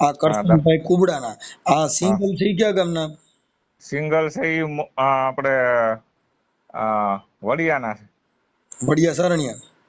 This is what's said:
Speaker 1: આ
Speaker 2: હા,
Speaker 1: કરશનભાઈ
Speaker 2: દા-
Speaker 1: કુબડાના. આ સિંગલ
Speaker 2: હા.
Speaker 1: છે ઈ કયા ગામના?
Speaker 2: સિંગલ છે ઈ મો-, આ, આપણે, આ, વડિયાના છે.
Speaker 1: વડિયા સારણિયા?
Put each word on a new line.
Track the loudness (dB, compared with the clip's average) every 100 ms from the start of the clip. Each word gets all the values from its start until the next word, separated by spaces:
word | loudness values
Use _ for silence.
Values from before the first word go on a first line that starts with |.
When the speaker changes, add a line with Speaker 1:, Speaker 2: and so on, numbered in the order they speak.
Speaker 1:
આ | 0
Speaker 2:
હા, |
Speaker 1:
કરશનભાઈ | 2 0 2 4 4 4 2
Speaker 2:
દા- | 2
Speaker 1:
કુબડાના. | 2 2 0 -8 -10 -18 -8 0 2
આ | 2
સિંગલ | 0 0 0 0
Speaker 2:
હા. | 0
Speaker 1:
છે | -2
ઈ | 2
કયા | 2
ગામના? | 2 0 -2 -6 -10 _ _ _ _ _ _
Speaker 2:
સિંગલ | -10 -6 0 0 0
છે | -2 -4
ઈ | -2
મો-, | -4 -6 -8 -2
આ, | 0 2 0
આપણે, | -2 -2 0 2 2 2 -2 _ _ _ _ _ _ _ -6
આ, | -2 0 -2 -4 -8 _
વડિયાના | -4 -2 0 -2 -4
છે. | -10 -16 _ _ _ _ _ _ -6
Speaker 1:
વડિયા | 0 2 2
સારણિયા? | 0 0 0 -2 -8 -16 _